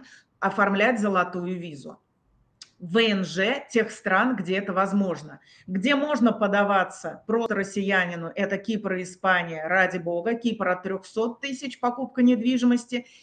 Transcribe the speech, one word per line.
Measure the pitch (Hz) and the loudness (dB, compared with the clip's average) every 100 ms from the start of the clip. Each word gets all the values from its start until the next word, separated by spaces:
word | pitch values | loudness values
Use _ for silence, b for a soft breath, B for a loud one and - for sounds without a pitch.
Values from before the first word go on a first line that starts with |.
| B B _ _ | B B _ _
оформлять | 190 190 202 196 226 233 | -2 2 2 4 2 2
золотую | 208 190 180 185 175 180 | 2 2 0 -4 -6 -6
визу. | 175 143 - - _ _ _ _ _ _ - _ | -8 -12 -16 -20 _ _ _ _ _ _ -20 _
В | 175 208 | -2 2
Н | 226 196 | 2 2
Ж | 170 165 202 285 - | -2 -2 0 -2 -2
тех | 226 214 | 0 0
стран, | - 202 185 247 226 | -4 0 2 2 0
где | 175 185 | -2 -2
это | 196 | -2
возможно, | 185 190 202 190 151 151 139 b b - | 0 2 2 0 -2 -10 -20 b b -8
где | 185 226 269 | -2 0 2
можно | 294 277 233 | 2 4 4
подаваться | 214 202 202 202 196 180 - 165 156 - | 4 2 2 4 2 2 -4 -12 -10 -2
просто | 226 226 202 | 0 0 -2
россиянину, | 196 208 190 190 175 175 165 - | -2 -2 0 2 0 -4 -6 -4
это | 196 196 | -2 -2
Кипр | 202 214 196 | -4 -4 -4
и | 185 | -4
Испания, | 180 - 190 180 170 160 160 | -6 -2 0 2 0 -6 0
ради | 185 185 180 | 2 2 0
бога, | 165 175 202 | -4 -2 -2
Кипр | 233 240 208 185 | -2 -2 -2 -2
от | 180 | -2
трёхсот | 190 190 - 220 240 233 | -4 -8 -8 -4 -4 -6
тысяч | 277 262 277 - | -10 -10 -10 -4
покупка | 247 240 254 254 | -4 -4 -4 2
недвижимости, | 247 240 233 254 247 240 - 247 240 b | 4 4 2 2 4 2 0 -8 -8 b